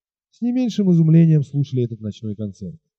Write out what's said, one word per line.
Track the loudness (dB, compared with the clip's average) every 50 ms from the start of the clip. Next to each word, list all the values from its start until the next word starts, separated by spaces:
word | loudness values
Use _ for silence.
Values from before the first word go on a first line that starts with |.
| _ _ _ _ _ _
с | _ -8 -6
не | -4 -2
меньшим | -2 -2 -4 -2 -2 0 2
изумлением | 4 4 4 4 6 6 6 6 4 2 0
слушали | -2 -4 -4 -4 -4 -2 -4 -4
этот | -4 -6 -8
ночной | -10 -12 -12 -10 -10 -10 -10
концерт. | -8 -8 -10 -10 -12 -14 -16 -16 -16 _ _ _